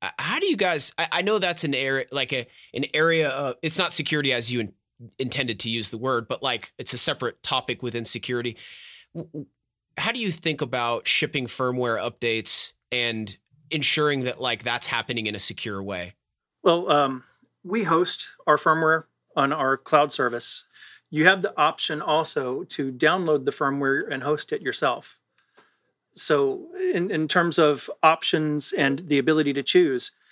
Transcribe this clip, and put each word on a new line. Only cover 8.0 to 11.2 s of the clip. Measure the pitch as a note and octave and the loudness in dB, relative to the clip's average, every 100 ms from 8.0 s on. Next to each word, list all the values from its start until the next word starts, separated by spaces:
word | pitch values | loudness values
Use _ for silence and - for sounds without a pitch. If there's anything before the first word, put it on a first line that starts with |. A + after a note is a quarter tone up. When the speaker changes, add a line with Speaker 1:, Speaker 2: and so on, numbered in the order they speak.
Speaker 1:
security. | A2+ A#2 - B2 A#2+ A2 - - - - _ | -4 -4 -4 -4 -4 -8 -14 -20 -20 -20 _
W-, | E3+ D#3 | -14 -12
w-, | D3+ C#3 _ _ _ _ - | -12 -14 _ _ _ _ -6
how | G#3+ | -4
do | B3 | -2
you | G#3+ | -2
think | D#3+ E3 D3 | -2 -2 -2
about | C3 B2 A#2+ A#2 - | -2 -2 -2 -2 0
shipping | - | 0